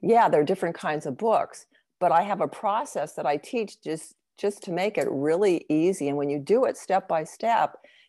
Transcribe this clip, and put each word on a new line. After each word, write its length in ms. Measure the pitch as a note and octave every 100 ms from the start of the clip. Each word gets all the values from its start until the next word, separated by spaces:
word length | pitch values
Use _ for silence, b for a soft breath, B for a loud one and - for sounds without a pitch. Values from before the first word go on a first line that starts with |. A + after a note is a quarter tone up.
yeah, 280 | E3+ A3+ F#3+
there 120 | D#3
are 40 | D3+
different 300 | F#3+ F3 E3+
kinds 300 | F3 D3+ D#3
of 120 | C3
books, 480 | A3+ G3 - - - _ _ -
but 120 | F3
I 100 | E3
have 180 | G3 G3
a 60 | D3
process 680 | - G#3 G#3+ C#4+ F#3+ D#3
that 120 | - D3+
I 120 | D3
teach 440 | - A#3+ G#3 -
just, 340 | D3+ D#3+ - _ _ -
just 260 | G3+ G3+
to 80 | -
make 260 | E3+ G3+ F#3
it 100 | C#3+
really 560 | C3+ D3 E3 G#3 E3+ -
easy. 400 | D#3 F3 F#3 C#3+
And 80 | C#3+
when 120 | C#3+
you 100 | D3
do 260 | C#3 A3+ C4
it 120 | -
step 300 | - F#3+ -
by 160 | E3
step, 540 | D#3+ - A3+ A3+ D3+ - b b